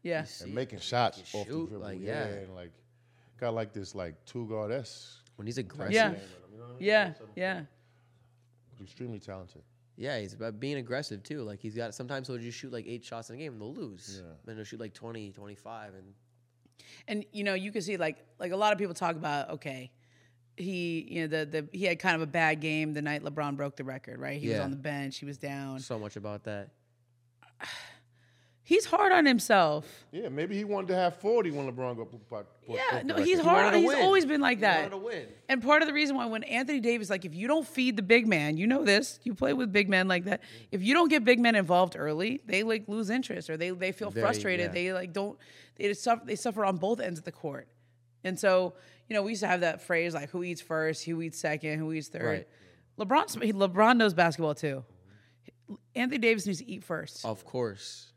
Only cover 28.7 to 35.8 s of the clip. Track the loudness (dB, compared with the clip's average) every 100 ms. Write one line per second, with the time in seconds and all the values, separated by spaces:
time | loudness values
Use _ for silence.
28.7 | 2 4 4 6 8 6 4 6 6 6
29.7 | 2 -4 -20 -14 -10 -6 -4 -2 -2 -2
30.7 | -4 0 2 2 0 2 2 2 -2 -4
31.7 | -4 -4 -4 -10 -12 -12 -12 -12 _ -8
32.7 | -2 0 0 0 0 4 4 6 6 8
33.7 | 6 6 6 6 6 4 4 4 4 4
34.7 | 4 2 -6 -8 -8 -10 -16 -2 0 6
35.7 | 6